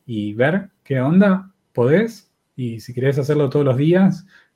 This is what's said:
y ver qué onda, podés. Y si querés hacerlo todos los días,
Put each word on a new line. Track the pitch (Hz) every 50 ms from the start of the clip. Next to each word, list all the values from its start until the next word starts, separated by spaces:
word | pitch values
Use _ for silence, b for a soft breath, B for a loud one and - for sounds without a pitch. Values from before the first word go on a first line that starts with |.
| _
y | 127 113 104 104 104 104
ver | 113 131 151 180 196 190 - _ _ _
qué | - 135 127
onda, | 127 147 170 190 208 196 190 190 - - _ _ _ _
podés. | _ 127 120 131 156 196 233 233 - - _ _ _ _ _ _ _
Y | - 123 117 113 110
si | - - 120
querés | 120 131 139 127
hacerlo | 147 135 147 151 151 147 131
todos | - 147 143
los | 135 123
días, | 131 147 160 175 185 196 185 - - - b b b b b b